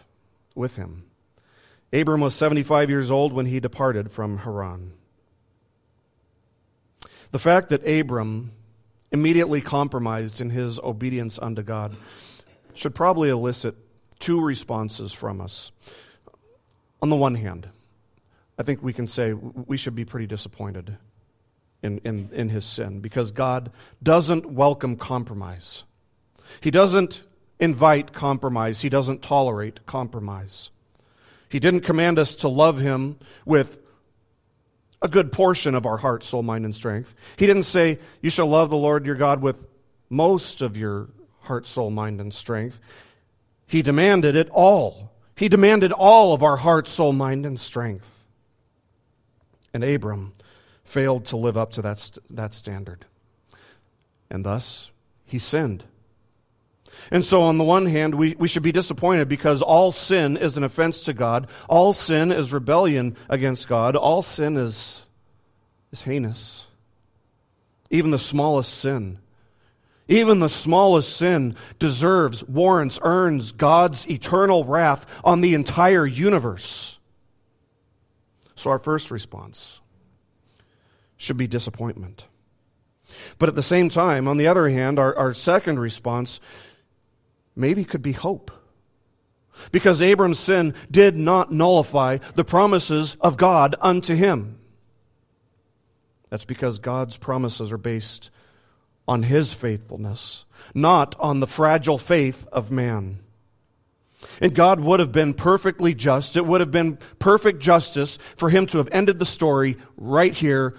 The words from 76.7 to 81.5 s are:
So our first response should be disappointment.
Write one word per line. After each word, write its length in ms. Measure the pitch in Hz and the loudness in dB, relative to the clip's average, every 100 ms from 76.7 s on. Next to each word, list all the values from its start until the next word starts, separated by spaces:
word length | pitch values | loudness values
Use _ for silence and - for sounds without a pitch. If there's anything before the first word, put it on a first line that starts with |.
| - - - _ _ _ _ _ _ _ _ _ _ _ _ _ _ _ - | -14 -14 -18 _ _ _ _ _ _ _ _ _ _ _ _ _ _ _ -10
So 160 | - | -4
our 80 | 131 | -4
first 320 | - 156 - | -2 -6 -6
response 720 | 113 - 98 101 - - - _ _ _ _ _ _ _ _ _ _ _ _ _ _ | -12 -12 -18 -20 -20 -20 -20 _ _ _ _ _ _ _ _ _ _ _ _ _ _
should 220 | - 127 | -8 -6
be 80 | |
disappointment. 800 | 123 | -4